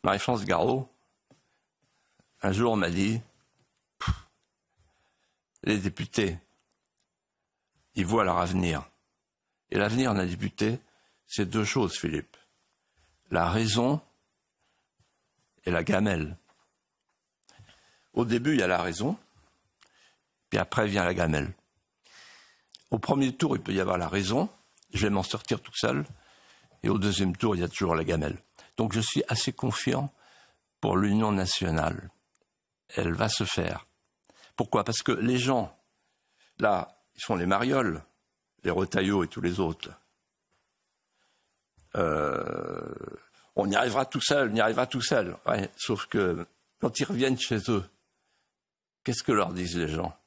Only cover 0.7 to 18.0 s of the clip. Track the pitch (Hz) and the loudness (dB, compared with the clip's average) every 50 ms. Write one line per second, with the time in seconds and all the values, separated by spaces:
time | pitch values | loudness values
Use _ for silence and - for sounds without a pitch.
0.7 | 123 135 131 - _ _ _ _ _ _ _ _ - _ _ _ _ _ _ _ | 0 0 -4 -8 _ _ _ _ _ _ _ _ -20 _ _ _ _ _ _ _
1.7 | _ _ _ _ _ _ _ _ _ _ _ _ _ _ - 98 95 104 120 120 | _ _ _ _ _ _ _ _ _ _ _ _ _ _ 0 0 2 4 4 4
2.7 | 113 104 92 85 85 92 95 107 110 117 113 _ _ _ _ _ _ _ _ _ | 4 2 2 2 2 0 0 0 0 -2 -6 _ _ _ _ _ _ _ _ _
3.7 | _ _ _ _ _ _ - - - - - _ _ _ _ _ _ _ _ _ | _ _ _ _ _ _ -2 -2 -2 -2 -6 _ _ _ _ _ _ _ _ _
4.7 | _ _ _ _ _ _ _ _ _ _ _ _ _ _ _ _ _ _ - - | _ _ _ _ _ _ _ _ _ _ _ _ _ _ _ _ _ _ -2 0
5.7 | 107 104 92 98 - - 104 - - - 104 92 82 85 _ _ _ _ _ _ | 0 0 0 -4 -4 -4 -8 -2 0 0 0 0 -2 -6 _ _ _ _ _ _
6.7 | _ _ _ _ _ _ _ _ _ _ _ _ _ _ _ _ _ _ _ _ | _ _ _ _ _ _ _ _ _ _ _ _ _ _ _ _ _ _ _ _
7.7 | _ _ _ _ _ 107 95 87 107 113 101 92 87 87 87 87 92 92 90 85 | _ _ _ _ _ -2 0 2 4 2 4 4 2 2 0 0 0 0 0 0
8.7 | 78 71 - - _ _ _ _ _ _ _ _ _ _ _ _ _ _ _ _ | -2 -2 -6 -10 _ _ _ _ _ _ _ _ _ _ _ _ _ _ _ _
9.7 | 101 101 101 104 110 123 131 123 107 95 92 90 87 - 101 98 - - 104 110 | -2 0 0 0 0 0 2 2 2 0 0 -2 -4 -4 -6 -6 -2 0 0 0
10.7 | 117 127 _ _ _ _ _ _ _ _ _ _ - - 104 87 139 110 104 101 | 0 -2 _ _ _ _ _ _ _ _ _ _ -4 -2 -2 0 0 -2 0 0
11.7 | - 135 110 87 - - - 82 80 73 - _ - _ _ _ _ _ _ _ | 0 0 0 0 -2 -4 -4 -4 -4 -4 -6 _ -20 _ _ _ _ _ _ _
12.7 | _ _ _ _ _ _ _ _ _ _ _ _ - 82 85 85 90 110 113 110 | _ _ _ _ _ _ _ _ _ _ _ _ 2 2 2 4 2 2 2 2
13.7 | 101 120 120 131 147 151 - _ _ _ _ _ _ _ _ _ _ _ _ _ | 2 2 2 2 0 -2 -4 _ _ _ _ _ _ _ _ _ _ _ _ _
14.7 | _ _ _ _ _ _ _ _ _ _ _ _ _ _ _ _ _ _ _ 92 | _ _ _ _ _ _ _ _ _ _ _ _ _ _ _ _ _ _ _ -2
15.7 | 87 82 82 - 95 92 107 104 92 80 78 82 90 - _ _ _ _ _ _ | 0 0 2 2 2 2 2 2 0 0 -2 -4 -8 -14 _ _ _ _ _ _
16.7 | _ _ _ _ _ _ _ _ _ _ _ _ _ _ _ - - - - - | _ _ _ _ _ _ _ _ _ _ _ _ _ _ _ -20 -20 -20 -20 -20
17.7 | - _ _ _ _ _ | -20 _ _ _ _ _